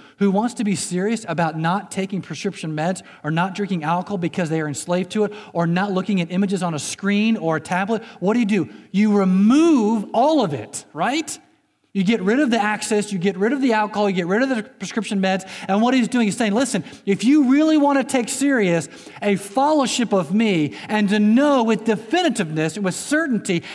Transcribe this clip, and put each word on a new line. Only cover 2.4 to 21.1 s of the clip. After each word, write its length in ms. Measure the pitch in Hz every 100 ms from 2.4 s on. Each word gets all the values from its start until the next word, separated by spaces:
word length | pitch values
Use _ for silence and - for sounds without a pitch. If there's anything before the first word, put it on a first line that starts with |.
| 202 - 165
meds 280 | 151 165 190 - -
or 80 | 151
not 240 | 160 190
drinking 300 | 185 202 180
alcohol 320 | 151 180 180 202
because 320 | 170 196 160
they 140 | 160
are 60 | 151
enslaved 420 | 135 - 180 185
to 140 | 214
it 100 | 208 208 -
or 140 | 170 170
not 260 | 175 202
looking 300 | 185 185 196
at 100 | 170
images 300 | 180 202 196
on 100 | 180
a 60 | 151
screen 580 | - - 196 202 220 214
or 200 | 160 156
a 40 |
tablet, 420 | - 185 196 220 - -
what 140 | 180
do 80 | 233
you 60 | 208
do? 240 | 208 151 - -
You 220 | 185 214
remove 920 | 202 190 190 208 285 339 285 208 226 190
all 280 | 220 285 311
of 120 | 190
it, 320 | 143 120 - -
right? 440 | 147 202 294 311 - _ _ _ _ _
You 100 | 196
get 200 | 190 226
rid 180 | 185 254
of 100 | 294
the 80 | 226
access, 540 | 208 208 - 208 208
you 80 | 190
get 160 | 196 185
rid 160 | 214
of 80 | 277
the 120 | 262
alcohol, 360 | 220 208 208 208
you 60 | 185
get 100 | 170
rid 160 | 208
of 60 | 269
the 160 | 233
prescription 560 | 208 - 180 233 202 196
meds, 280 | 190 190 - - -
and 120 | 196
what 140 | 240
he's 140 | 262 226
doing 180 | 247 214
is 100 | -
saying, 160 | 220
"Listen, 300 | 208 277 190 - - -
if 160 | 190
you 300 | 226 302 254
really 240 | 277 311 311
want 240 | 285 277
to 40 |
take 240 | 262 254 226
serious 600 | - 285 262 190 170 160 - - -
a 140 | 208 196
fellowship 760 | - 262 285 311 247 - 240
of 220 | 196 151
me 400 | 208 226 175 147 - -
and 200 | 214 202